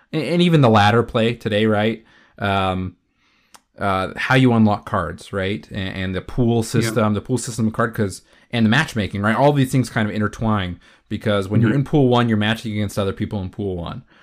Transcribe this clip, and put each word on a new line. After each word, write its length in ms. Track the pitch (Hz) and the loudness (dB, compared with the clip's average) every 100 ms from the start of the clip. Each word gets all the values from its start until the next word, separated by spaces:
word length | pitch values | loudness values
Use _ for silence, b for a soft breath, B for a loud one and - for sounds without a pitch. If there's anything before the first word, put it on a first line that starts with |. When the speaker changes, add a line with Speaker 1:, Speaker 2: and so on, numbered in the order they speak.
| _ | _
Speaker 1:
and, 100 | 156 | -6
and 180 | 127 175 | -2 2
even 200 | 175 165 | 4 6
the 80 | 127 | 6
ladder 340 | 110 104 113 | 6 6 4
play 300 | - 120 113 | 2 0 -2
today, 320 | 117 113 104 110 | -2 -2 0 2
right? 380 | 104 110 110 b b b - | 2 0 -4 b b b -8
Um, 580 | 101 98 95 92 92 - _ b b b b b _ - | -2 0 0 -2 -6 -10 _ b b b b b _ -6
uh, 360 | 98 95 92 - | -2 -2 -4 -4
how 200 | - 131 | 0 4
you 180 | 127 | 4
unlock 320 | 113 107 101 - | 6 4 2 -4
cards, 480 | 104 80 87 - | -4 -4 -8 -10
right? 340 | 98 95 104 - | -6 -6 -6 -10
And, 240 | 110 95 95 | -10 -8 -6
and 200 | 92 90 | -6 -6
the 60 | |
pool 360 | - - 120 117 | -6 -2 0 0
Speaker 2:
Yeah. 40 | |
Speaker 1:
system, 520 | 110 120 113 117 107 | 0 -2 0 0 0
the 80 | 101 | -2
pool 160 | - 123 | -2 -4
system 340 | - 117 110 | -4 -4 -4
card, 220 | 110 117 | -2 -4
'cause, 280 | 113 101 - b b b | -2 -4 -6 b b b
and 140 | 120 110 | 0 2
the 40 | |
matchmaking, 520 | 123 160 117 95 98 | 2 0 -4 -4 -2
right? 140 | 104 110 | -2 2
All 160 | 143 | 2
these 200 | 143 131 | 4 2
things 180 | 135 120 | 0 0
kind 180 | 120 107 | -2 -2
of 80 | 101 | -2
intertwine 640 | 104 - 113 104 90 87 b b - | -4 -2 -2 -2 -2 -8 b b -10
because 400 | 107 110 101 98 | -6 -2 0 0
when 100 | 104 | 2
you're 120 | 117 | 2
Speaker 2:
Mm-hmm. 80 | 139 | 2
Speaker 1:
in 60 | 135 | 2
pool 220 | 156 131 | 2 4
one, 220 | 123 120 | 4 4
you're 80 | 110 | 2
matching 340 | 104 113 113 | 0 -2 -4
against 260 | 104 101 - | -4 -4 -2
other 140 | 98 | -4
people 300 | 92 107 104 | -4 -6 -6
in 80 | 90 | -8
pool 260 | - 98 90 | -6 -6 -6
one, 280 | 82 - b b | -8 -12 b b